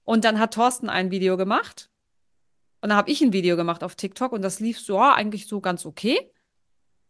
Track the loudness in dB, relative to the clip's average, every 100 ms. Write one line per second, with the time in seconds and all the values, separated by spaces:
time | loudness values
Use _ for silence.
0 | 0 2 2 2 0 2 0 0 -4 -4
1 | -2 0 0 0 0 -2 -4 -12 -20 _
2 | _ _ _ _ _ _ _ _ 0 2
3 | 2 2 4 4 2 2 0 -4 -8 -8
4 | -10 -4 -4 -4 -6 -4 -4 -6 -2 2
5 | 4 4 0 -6 -8 -6 -4 -6 -8 -6
6 | -2 -2 -4 _ _ _ _ _ _ _